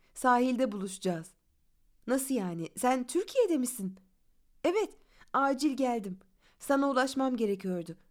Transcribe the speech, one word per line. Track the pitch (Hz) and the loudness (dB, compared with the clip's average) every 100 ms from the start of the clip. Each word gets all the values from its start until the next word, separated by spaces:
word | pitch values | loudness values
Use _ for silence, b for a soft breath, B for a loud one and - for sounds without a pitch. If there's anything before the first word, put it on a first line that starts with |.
| b | b
Sahilde | - 254 240 254 240 254 | -2 2 4 4 0 -2
buluşacağız." | 202 196 - 185 165 160 _ _ _ _ _ _ _ - | -2 -8 -4 -4 -4 -8 _ _ _ _ _ _ _ -2
"Nasıl | 269 269 | -2 0
yani? | 254 185 170 160 - | -2 -2 -4 -8 -2
Sen | 247 262 254 | 0 0 0
Türkiye'de | 339 415 539 440 302 | -4 -2 2 2 2
misin?" | 247 - 190 190 _ _ _ _ _ _ | 0 -4 -8 -8 _ _ _ _ _ _
"Evet, | 330 392 392 - b b b | 0 2 -2 -6 b b b
acil | 247 277 277 294 262 | 0 2 2 0 2
geldim. | 254 233 196 185 _ _ b b | 0 0 -4 -10 _ _ b b
Sana | - 277 277 | 0 2 4
ulaşmam | 254 262 269 262 247 | 2 2 0 0 0
gerekiyordu. | 214 196 190 180 165 165 _ | 0 -2 -2 -4 -6 -14 _